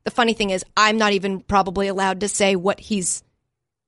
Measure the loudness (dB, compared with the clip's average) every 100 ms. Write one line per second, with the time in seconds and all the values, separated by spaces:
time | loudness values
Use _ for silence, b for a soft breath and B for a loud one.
0 | -6 0 0 0 -2 -2 -4 0 2 4
1 | 2 2 0 -6 0 2 2 -2 -2 0
2 | -2 -2 -4 0 2 2 0 -2 -4 -4
3 | -2 -6 -10 _ _ _ _ _